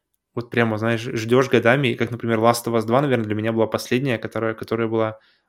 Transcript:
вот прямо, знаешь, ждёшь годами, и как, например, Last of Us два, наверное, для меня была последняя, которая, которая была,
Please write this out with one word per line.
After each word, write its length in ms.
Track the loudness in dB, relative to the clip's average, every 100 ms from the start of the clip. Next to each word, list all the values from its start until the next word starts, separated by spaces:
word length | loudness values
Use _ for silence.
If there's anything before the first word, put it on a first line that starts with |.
| _ _ _
вот 160 | -10 -4
прямо, 280 | 0 0 0
знаешь, 240 | -2 -2
ждёшь 480 | -4 -6 2 2 4
годами, 400 | 4 4 4 2
и 60 | -2
как, 140 | -4
например, 280 | -4 -2 2
Last 260 | 4 2 0
of 80 | -2
Us 80 | 2
два, 160 | 2
наверное, 240 | 2 0 -2
для 100 | -2
меня 180 | -2
была 140 | 0 0
последняя, 500 | -2 -2 -2 0 -4
которая, 360 | -6 -6 -6 -6
которая 320 | -6 -4 -2
была, 320 | -2 -2 -6 _ _